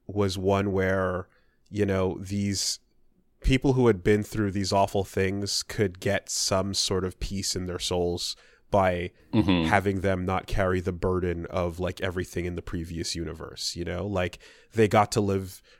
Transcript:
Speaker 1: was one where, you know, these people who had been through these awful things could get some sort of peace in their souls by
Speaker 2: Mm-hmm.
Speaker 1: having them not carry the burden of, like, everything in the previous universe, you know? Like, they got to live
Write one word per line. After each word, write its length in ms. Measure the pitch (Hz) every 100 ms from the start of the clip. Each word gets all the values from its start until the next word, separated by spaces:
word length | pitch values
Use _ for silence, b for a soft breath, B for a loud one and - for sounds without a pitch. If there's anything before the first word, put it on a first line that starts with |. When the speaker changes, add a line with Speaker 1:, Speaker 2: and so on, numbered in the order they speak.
| -
Speaker 1:
was 300 | 101 101 95
one 340 | 92 98 101
where, 560 | 95 95 95 92 90 - _ _ _ _
you 160 | 104 98
know, 320 | 95 92 -
these 580 | 95 101 101 95 - - _ _ _ _ _ _
people 320 | - 131 143
who 140 | 127 120
had 160 | 98
been 200 | 107 107
through 280 | 104 110 104
these 200 | 98 92
awful 320 | 101 98 104
things 580 | 92 - 95 101 101 -
could 360 | - - 101 90
get 300 | - 101 -
some 440 | - - 95 98
sort 300 | 95 - 95
of 160 | 92 -
peace 360 | - 98 - 92
in 100 | 90
their 140 | 87
souls 560 | - 90 87 87 - - b b _
by 400 | 101 92 90 87 b b
Speaker 2:
Mm-hmm. 320 | 113 98 90 80
Speaker 1:
having 340 | 101 95 95
them 260 | 95 92 92
not 220 | 92 -
carry 320 | - 95 92
the 140 | 92
burden 520 | 87 95 92 87 85 82
of, 300 | 92 87 85
like, 200 | 90 -
everything 460 | 92 90 87 - 87
in 100 | 87
the 60 |
previous 520 | - 90 82 82 82 82
universe, 600 | 80 80 73 - - 85
you 80 |
know? 240 | 87 87 101
Like, 320 | 95 90 - B B B
they 140 | 113 107
got 240 | 110 104
to 60 | 117
live 400 | 101 98 95 - b